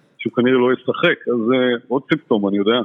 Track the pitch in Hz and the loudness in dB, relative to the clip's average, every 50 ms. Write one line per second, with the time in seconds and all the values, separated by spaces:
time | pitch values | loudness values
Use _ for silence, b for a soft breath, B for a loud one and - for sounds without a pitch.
0 | _ _ _ - - 113 - 120 117 127 131 127 123 127 127 - - 131 120 - | _ _ _ -10 -8 -6 -2 0 2 2 2 2 2 2 0 -2 -2 -6 -4 0
1 | - 170 143 - - 120 123 120 107 117 131 127 127 123 120 117 - - 120 139 | 0 0 0 -2 -2 -4 -2 -2 0 0 0 2 2 0 -2 -4 -4 -4 -6 -4
2 | - - - - - - 120 104 101 98 101 101 98 107 117 123 | -2 -2 -4 -4 -2 -2 0 0 0 0 0 0 0 2 0 0